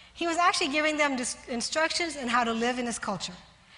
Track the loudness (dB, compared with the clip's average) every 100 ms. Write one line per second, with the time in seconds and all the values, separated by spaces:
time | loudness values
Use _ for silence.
0 | -20 -4 -2 4 4 4 0 2 2 2
1 | 2 2 -4 -6 -6 -4 -2 0 0 0
2 | -4 -4 0 2 2 0 0 0 -4 -4
3 | -4 -4 -6 -12 -20 -20 -20